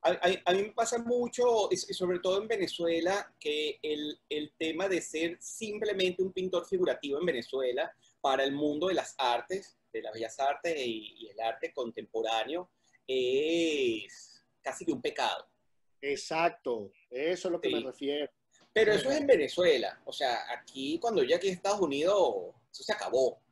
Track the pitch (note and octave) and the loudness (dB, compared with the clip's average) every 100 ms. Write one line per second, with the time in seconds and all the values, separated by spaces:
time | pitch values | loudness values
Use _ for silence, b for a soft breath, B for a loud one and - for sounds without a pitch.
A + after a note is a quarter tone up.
0 | D#3+ F3+ F3+ F#3 - F#3+ G#3 - A#3 A#3+ | 2 2 2 2 2 2 2 0 0 0
1 | A#3 B3 A#3+ - B3 A3+ G3+ F3+ - F#3+ | 0 0 0 2 4 4 2 0 -2 -4
2 | F3+ F3+ F#3 G3 A3 A3 E3+ - E3+ E3 | -2 0 0 0 0 -2 -2 -2 0 2
3 | E3+ G3+ - _ D3+ D3+ D3+ - D#3 D3+ | 0 -2 -4 _ -4 -2 -2 -4 -4 -4
4 | D3+ - _ D3+ D3+ _ D#3+ D#3+ G3 F3+ | -6 -10 _ -6 -6 _ -4 -2 0 0
5 | - D#3 E3+ F3 - - A3 G#3 G#3+ G3 | -2 -4 -4 -4 -12 -10 -8 -4 -2 0
6 | F#3 F3+ F#3+ F#3 F#3 F3+ F3 F#3+ E3+ B2+ | 0 0 -2 -2 -2 -2 -2 0 0 0
7 | C#3+ C#3 F3 C3 A#2 C3+ C3 B2 E3 - | -2 -2 0 -2 -4 -2 -2 -2 -4 -6
8 | b b C#3+ C3+ C3+ C#3+ D3+ D3 F3+ E3 | b b 0 2 0 0 0 0 0 0
9 | - - C3 A#2+ - F#3+ - _ _ A2+ | -4 -2 0 0 -2 -8 -8 _ _ -8
10 | A2 A2 A2+ - C#3 C#3+ F3 D#3+ B2 A2 | -8 -6 -8 -2 0 0 -2 -2 -2 -4
11 | G#2+ - A2 G#2 A2+ A2+ B2 - A#2+ A2+ | -8 -16 -20 -6 -4 -4 -6 -6 -8 -8
12 | - A2+ A2+ A2+ A2+ E3 F3+ _ b b | -8 -4 0 0 -2 -4 -8 _ b b
13 | - C3 B2+ C3+ D3+ E3+ E3 D3 B2+ A2 | -4 0 2 2 2 2 2 2 0 0
14 | G2 - - - _ _ - B2+ E3+ C3+ | -6 -18 -20 -20 _ _ -10 -8 -4 -2
15 | D3+ - B2 F2+ - _ _ _ _ _ | -2 -2 -2 -2 -8 _ _ _ _ _
16 | C#3 C#3 - D#3+ E3+ E3+ - A#2 G2 - | -4 -4 -2 0 0 0 -4 -4 -6 -16
17 | _ B2 D#3 F3+ F#3+ F3 D3+ B2 B2+ B2 | _ -4 -2 -2 -2 -2 0 -2 -4 -6
18 | C#3 D3 D3 _ _ b b - G#3+ G#3 | -4 -2 -4 _ _ b b 2 4 4
19 | C4 D4 C#4+ A3+ C3+ - F3+ C#3 G2+ - | 2 0 6 6 6 2 4 6 2 -6
20 | - - C3+ A#2 - A#2 - C3+ C3+ E3 | -12 -2 0 0 -4 -10 -10 -8 -4 -2
21 | A#3 G#3 B2+ E3+ F#3+ F3+ G3 G#3 E3+ C#3 | 0 2 4 4 2 0 0 2 2 2
22 | D#3+ G3+ D#3 G2+ F2 - _ - - G#3+ | 2 4 4 2 -6 -14 _ -18 -6 -4
23 | F#2 G#2+ B2+ - _ | 0 2 2 0 _